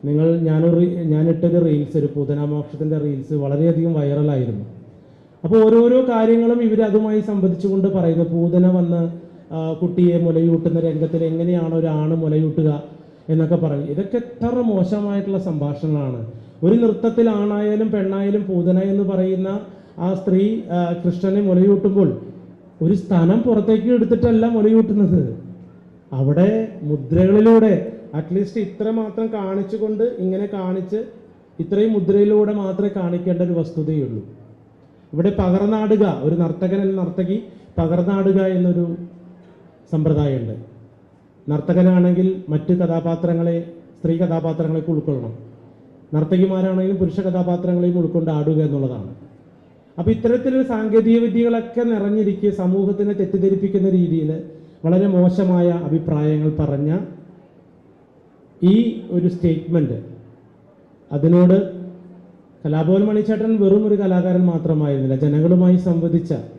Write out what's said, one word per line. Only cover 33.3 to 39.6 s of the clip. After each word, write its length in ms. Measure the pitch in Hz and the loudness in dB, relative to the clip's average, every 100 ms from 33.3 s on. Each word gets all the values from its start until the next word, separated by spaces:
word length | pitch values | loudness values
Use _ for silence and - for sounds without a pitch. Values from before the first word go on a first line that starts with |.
| 165 175 | -2 0
ഒരു 80 | 165 | -2
വസ്തുതയുള്ളൂ. 600 | 160 160 151 156 123 113 - - - - _ _ _ _ _ | -4 -4 -4 -2 -4 -6 -12 -20 -20 -20 _ _ _ _ _
ഇവിടെ 180 | 147 190 196 | -2 0 0
പകർന്നാടുക, 640 | 185 190 202 220 214 214 202 139 143 | 0 2 0 0 0 2 2 0 -2
ഒരു 100 | 170 | 0
നർത്തകൻ 360 | 165 - 185 196 | -2 -2 -2 0
അല്ലെങ്കിൽ 180 | 190 190 | -2 -2
നർത്തകി 340 | 175 - 175 214 - - - - | -4 -4 -4 -4 -6 -20 -8 -2
പകർന്നാടുക 600 | 165 175 175 196 190 190 190 185 | 0 0 0 0 2 2 2 0
എന്നൊരു 280 | 180 175 170 170 - - - - - - | 0 0 -2 -6 -12 -20 -20 -20 -20 -20